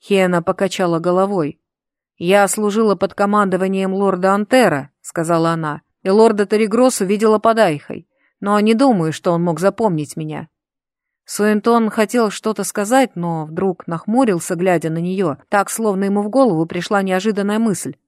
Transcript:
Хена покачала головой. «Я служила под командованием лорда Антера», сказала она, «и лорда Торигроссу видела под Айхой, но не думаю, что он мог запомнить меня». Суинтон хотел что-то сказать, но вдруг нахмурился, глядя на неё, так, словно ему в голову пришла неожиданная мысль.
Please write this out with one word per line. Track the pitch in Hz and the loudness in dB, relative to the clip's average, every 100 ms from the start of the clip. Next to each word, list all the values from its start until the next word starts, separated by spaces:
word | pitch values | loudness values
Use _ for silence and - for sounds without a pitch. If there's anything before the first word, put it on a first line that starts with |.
Хена | - 196 185 180 | 0 0 2 0
покачала | 170 180 190 - 180 165 | -2 -2 -2 -2 -2 0
головой. | 170 180 196 202 147 - _ _ _ _ _ _ | 0 0 0 0 -4 -6 _ _ _ _ _ _
«Я | 175 202 196 | 0 2 2
служила | - 208 202 220 | 0 -2 2 2
под | 190 196 | 2 -2
командованием | - 202 208 196 180 190 190 190 | -2 0 2 2 0 -2 -2 -2
лорда | 190 196 185 190 | 0 0 0 0
Антера», | 202 208 262 220 147 139 _ | 0 2 2 4 0 -6 _
сказала | - - 165 170 165 | -12 -6 -2 0 0
она, | 165 156 151 _ _ | -2 -4 -8 _ _
«и | 190 | 0
лорда | 196 226 208 202 | 4 4 4 0
Торигроссу | 214 220 226 254 - | 0 0 2 2 0
видела | 190 208 214 214 | -2 0 2 2
под | 226 226 | 2 4
Айхой, | 202 147 - - - _ _ _ | 2 0 -8 -14 -14 _ _ _
но | 196 208 | -2 2
не | 208 | 2
думаю, | 226 277 214 160 | 4 4 4 0
что | 151 - | -2 -2
он | 170 | 0
мог | 175 156 | 0 0
запомнить | 190 196 220 160 147 - | 0 0 -2 -2 -6 -10
меня». | 156 147 151 _ _ _ _ _ _ _ | -10 -10 -14 _ _ _ _ _ _ _
Суинтон | _ - 208 214 220 233 220 | _ -2 0 2 2 2 2
хотел | 214 214 247 220 | 0 0 2 0
что-то | - 220 208 | -2 -6 -4
сказать, | 190 - 202 262 262 - | -6 -4 0 2 2 -2
но | 175 165 156 | -6 -4 -6
вдруг | 160 190 175 - | -4 -4 -4 -8
нахмурился, | 165 - 226 254 175 - 175 | -8 -2 0 2 0 -4 -2
глядя | 185 170 160 | 0 0 0
на | 160 | -4
неё, | 175 185 180 131 _ | -4 -2 -4 -4 _
так, | 202 196 | -2 -2
словно | - 226 190 | -2 -2 0
ему | 196 202 | 0 -2
в | 208 | 0
голову | 247 262 160 165 | 2 2 2 -2
пришла | 175 175 208 | -4 -2 -2
неожиданная | 190 185 208 202 202 214 | 0 -2 -2 -2 -2 0
мысль. | 226 185 - - | 0 -2 -6 -14